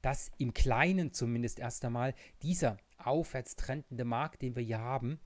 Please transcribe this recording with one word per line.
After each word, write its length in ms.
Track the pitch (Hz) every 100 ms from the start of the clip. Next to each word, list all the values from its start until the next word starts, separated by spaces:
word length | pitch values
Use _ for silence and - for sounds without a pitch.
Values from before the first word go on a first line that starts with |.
dass 300 | 131 139 - -
im 160 | 123
Kleinen 600 | - - 120 160 190 160
zumindest 460 | - 117 117 120 -
erst 260 | 123 - 127
einmal 280 | 120 127 127 - -
dieser 340 | 147 175 131 104 _ _
aufwärts 580 | - 147 165 135 120 -
trendende 480 | - 139 139 123
Markt, 380 | 120 117 151 -
den 160 | 131 120
wir 60 |
hier 160 | 117 110
haben 420 | 117 131 123 156